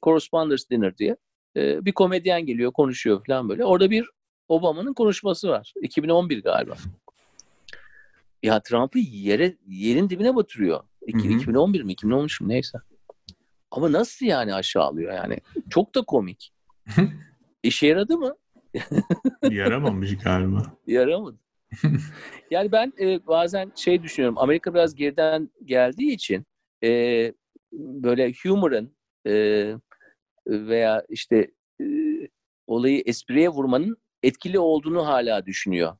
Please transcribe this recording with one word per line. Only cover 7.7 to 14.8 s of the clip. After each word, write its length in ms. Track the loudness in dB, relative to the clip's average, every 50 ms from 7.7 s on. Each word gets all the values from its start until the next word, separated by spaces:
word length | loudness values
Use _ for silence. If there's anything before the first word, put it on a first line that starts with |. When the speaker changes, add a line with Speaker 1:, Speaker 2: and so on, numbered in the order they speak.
| -20 -20 -20 -20 -20 -20 -20 _ _ _ _ _ _ _ -2
Speaker 1:
Ya 180 | 0 0 0
Trump'ı 380 | 0 0 0 0 0 0 _ -2
yere, 580 | -2 -2 -4 -8 -2 0 2 2 2 0 -2 _ _
yerin 440 | -16 -12 -4 -2 0 2 2 2 0
dibine 260 | -2 -2 0 0 0
batırıyor. 440 | 0 -2 -4 -2 -2 -2 0 0 -2 -6 _ _ _ -14
İki-, 220 | -4 -2 -2 0 2
Speaker 2:
Hı 40 | 0
hı. 40 |
Speaker 1:
iki 120 | 0 0 0
bin 60 | 2
on 180 | 2 2 2 2
bir 80 | 0 -2
mi, 100 | -4 -8
iki 140 | -4 -2
bin 40 | 0 0
on 120 | 0 0
üç 160 | -2 -6 -6
mü 80 | -4 -2
neyse. 300 | -2 -2 -4 -4 -10 -16 -18 _ _ _ _ _ -20 _ _ -20 -20 _ _ _ _ _ _ _
Ama 220 | -6 -2 0 0 2
nasıl 340 | 2 0 -2 -4 -4 -2
yani 280 | 0 0 0 0 -2 -2
aşağılıyor 580 | -4 -4 -2 0 2